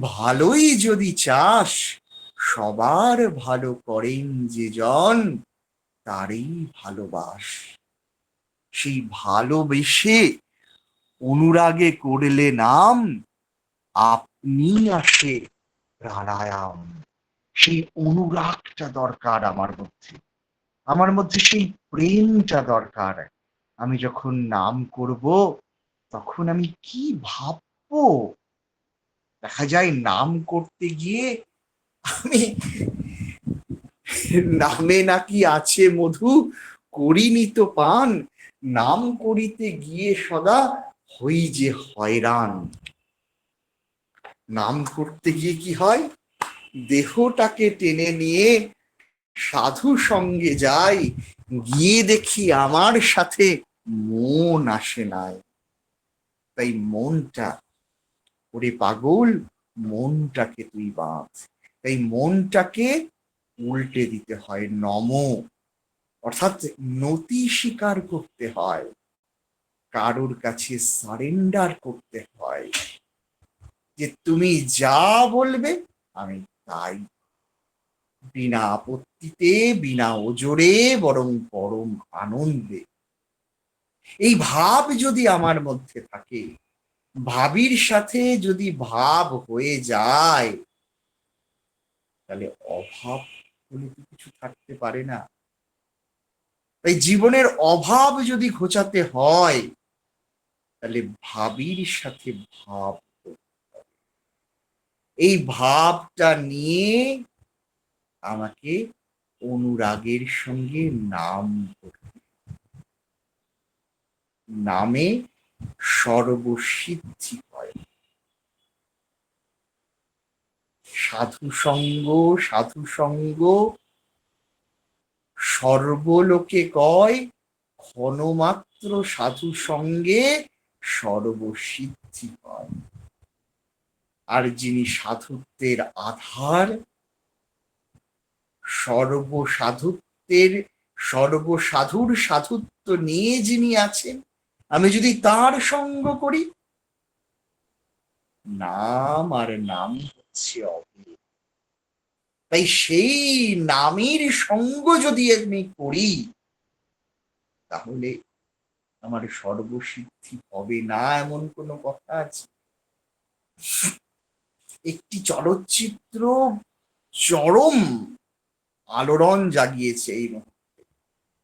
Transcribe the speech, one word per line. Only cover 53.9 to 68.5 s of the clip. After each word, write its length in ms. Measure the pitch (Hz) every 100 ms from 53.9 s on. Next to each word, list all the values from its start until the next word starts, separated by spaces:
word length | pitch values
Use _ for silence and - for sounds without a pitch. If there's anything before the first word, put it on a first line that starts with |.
| 110 107 113 123 151 170 160 127
আসে 360 | 107 - 120
নাই। 360 | 104 92 92 92 _ _ _ _ _ _ _ _ _ _ _
তাই 180 | - 123
মনটা, 880 | 113 107 107 131 160 139 - 104 - _ _ _ _ _ _ _ _ _
ওরে 220 | 117 120 -
পাগল, 600 | 101 110 135 190 240 196 - _ _ 117
মনটাকে 840 | 110 107 131 156 147 131 113 -
তুই 260 | 110 107 104
বাঁধ। 480 | 87 80 78 - - - _ _ _
তাই 160 | 131 131
মনটাকে 1120 | 117 113 151 190 190 196 185 - 240 302 320 _ _ _ _ -
উল্টে 480 | 120 131 131 131 113
দিতে 280 | 110 -
হয় 340 | 104 101 101 104
নম, 720 | 104 104 104 117 139 139 110 - _ _ _ _ _ _ _
অর্থাৎ 420 | 117 - 190 190 151 -
নতি 680 | 131 127 143 160 - 247 240
স্বীকার 520 | - 240 226 208 190
করতে 480 | - 160 - -
হয়, 440 | 113